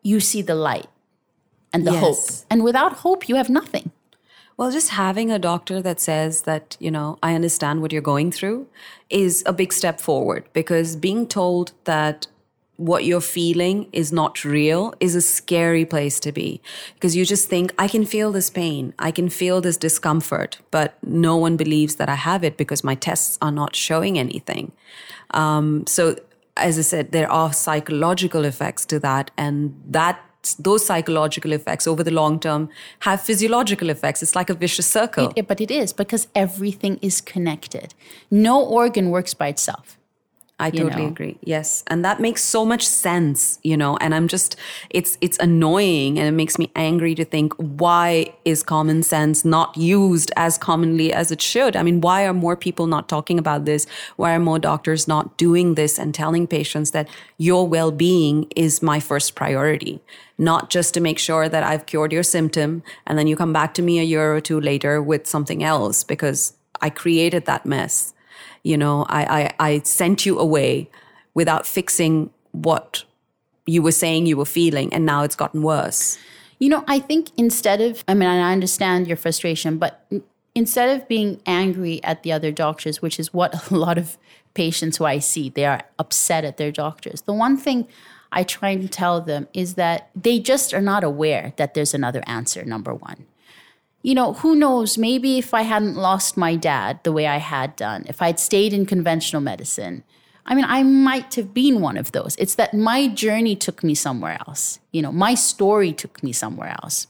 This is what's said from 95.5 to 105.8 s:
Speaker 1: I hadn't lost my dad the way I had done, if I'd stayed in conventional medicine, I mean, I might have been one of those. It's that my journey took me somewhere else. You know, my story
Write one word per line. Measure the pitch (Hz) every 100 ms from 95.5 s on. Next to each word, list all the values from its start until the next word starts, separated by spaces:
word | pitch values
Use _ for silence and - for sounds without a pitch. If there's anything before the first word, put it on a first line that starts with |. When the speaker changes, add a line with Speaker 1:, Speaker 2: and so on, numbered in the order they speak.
Speaker 1:
I | 226
hadn't | 226 214 208 180
lost | 190 190 - -
my | 170 165
dad | 160 135 98 147
the | -
way | 156 151
I | 147
had | 151 143 135 -
done, | 107 101 -
if | -
I'd | 170 165
stayed | - 202 214
in | 202 190
conventional | 190 170 165 160 -
medicine, | 139 98 - - 98 87 - _ _ _ -
I |
mean, | 269 262
I | 254
might | 269 269 269 262 254
have | - 196 220
been | 277 247
one | 156 98
of | -
those. | - - -
It's | 190
that | - 220 208
my | 220 247 277
journey | 208 220 214 226 202
took | - -
me | 165 147
somewhere | 147 123 82 80 -
else. | 143 - - _
You | 165
know, | 151
my | 156 202
story | 247 - - 196 208